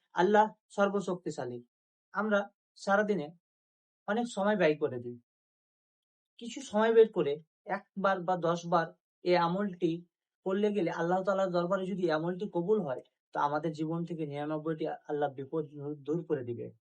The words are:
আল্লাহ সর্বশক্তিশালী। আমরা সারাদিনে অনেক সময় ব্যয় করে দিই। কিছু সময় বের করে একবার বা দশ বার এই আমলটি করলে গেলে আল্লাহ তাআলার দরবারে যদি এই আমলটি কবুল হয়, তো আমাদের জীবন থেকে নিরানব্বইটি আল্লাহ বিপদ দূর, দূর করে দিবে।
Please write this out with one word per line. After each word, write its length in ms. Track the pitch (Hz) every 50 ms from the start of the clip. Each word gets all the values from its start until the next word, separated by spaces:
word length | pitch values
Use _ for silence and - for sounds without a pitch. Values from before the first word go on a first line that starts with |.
| _ _ -
আল্লাহ 400 | 175 180 190 208 208 214 214 - _ _ _
সর্বশক্তিশালী। 920 | - - 202 196 190 202 175 202 180 180 - 170 151 - 131 123 123 120 120 _ _ _ _ _ _ _ _ _ -
আমরা 380 | 185 208 220 208 202 202 - _ _ _ _ _
সারাদিনে 520 | - - 196 196 202 214 196 208 175 147 151 170 _ _ _ _ _ _ _ _ _ _ _ _ _ -
অনেক 200 | - 151 233 240
সময় 300 | 233 - 202 190 208 214
ব্যয় 180 | 190 175 156 151
করে 240 | 151 156 139 123 123
দিই। 180 | 123 123 120 120 _ _ _ _ _ _ _ _ _ _ _ _ _ _ _ _ _ _ _ _ _ _ _ -
কিছু 220 | 233 233 - 294
সময় 340 | 269 - 202 208 220 226 226
বের 180 | 226 220 214 -
করে 300 | 185 151 139 143 156 - _ _ _ -
একবার 560 | - 185 208 - _ - 196 190 196 190 185
বা 160 | 170 175 185
দশ 240 | 175 160 165 175 175 170
বার 200 | 170 180 170 165 165 - _ _ _ _ _ -
এই 140 | 175 180
আমলটি 680 | 175 170 170 175 190 208 202 180 - 180 165 165 175 175 _ _ _ _ _ _ _ -
করলে 280 | 190 190 202 208 208 208
গেলে 180 | 202 175 165
আল্লাহ 320 | 160 170 165 170 180 190 185
তাআলার 280 | 202 196 190 190 185
দরবারে 360 | 175 175 175 175 196 190 190
যদি 160 | 180 202 180 180
এই 80 | 165
আমলটি 380 | 151 156 160 175 185 180 214 202 -
কবুল 280 | 175 175 180 220 214
হয়, 220 | 180 143 127 - - _ _ _ _ _ -
তো 80 | 151
আমাদের 320 | 143 147 147 151 156 170 151
জীবন 320 | 147 160 156 165 170 170
থেকে 220 | 165 175 156 160
নিরানব্বইটি 640 | 143 139 143 147 151 156 156 151 160 160 156 160 151
আল্লাহ 440 | 147 - _ - 151 147 147 143 131
বিপদ 320 | 135 135 131 - 160 151
দূর, 280 | 143 147 147 139 147 151
দূর 300 | 147 135 139 156 170 160
করে 200 | - 160 135 120
দিবে। 280 | 117 117 113 - 113 - _ _